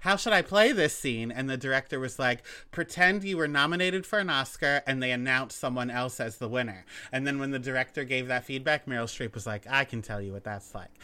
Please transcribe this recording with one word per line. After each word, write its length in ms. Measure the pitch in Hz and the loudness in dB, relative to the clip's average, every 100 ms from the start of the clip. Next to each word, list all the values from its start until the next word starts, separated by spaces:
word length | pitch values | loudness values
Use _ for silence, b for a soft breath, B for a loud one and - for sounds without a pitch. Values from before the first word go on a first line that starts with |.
"How 120 | 185 | 0
should 180 | 202 233 | 2 4
I 100 | 202 | 4
play 280 | - 202 233 | 6 6 6
this 260 | 220 151 - | 6 2 2
scene?" 360 | 135 113 117 | -2 -2 -4
And 180 | 120 135 | -4 -4
the 60 | 131 | -2
director 420 | 135 135 - 139 | 0 0 0 -4
was 220 | 131 - | -4 0
like, 240 | 127 123 - B B | 0 0 -6 B B
"Pretend 540 | - 170 175 180 202 | -6 -4 4 4 4
you 120 | 196 175 | 0 0
were 120 | 147 | 2
nominated 580 | 143 147 170 185 190 185 | 4 2 2 0 0 0
for 140 | 208 | 0
an 100 | 185 | 2
Oscar 520 | 139 131 - 147 143 - | 0 0 0 2 2 2
and 160 | 131 | 0
they 80 | 127 | 0
announced 480 | 123 127 131 135 - | 0 2 0 0 -4
someone 320 | 131 123 123 | -2 -2 -2
else 300 | 123 127 - | -2 -4 -4
as 160 | 113 - | -6 -6
the 100 | 113 | -2
winner." 360 | 123 120 92 - B B | -2 -2 -6 -16 B B
And 160 | 131 139 | -4 -2
then 140 | 139 | -2
when 100 | 139 | -2
the 80 | 135 | -4
director 460 | 131 131 127 151 | -2 -2 -2 -4
gave 240 | 131 131 127 | -2 -2 -2
that 160 | 123 | -4
feedback, 420 | - 135 151 151 - | -4 -4 0 0 0
Meryl 200 | 120 117 | -4 -4
Streep 280 | - 113 | -4 -6
was 100 | 107 | -6
like, 220 | 110 104 110 | -6 -8 0
"I 160 | 135 | 0
can 180 | 139 117 | 0 -4
tell 180 | 101 104 | -6 -6
you 100 | 98 | -6
what 120 | 98 | -8
that's 280 | 107 101 - | -8 -10 -10
like." 180 | 98 87 - | -14 -14 -18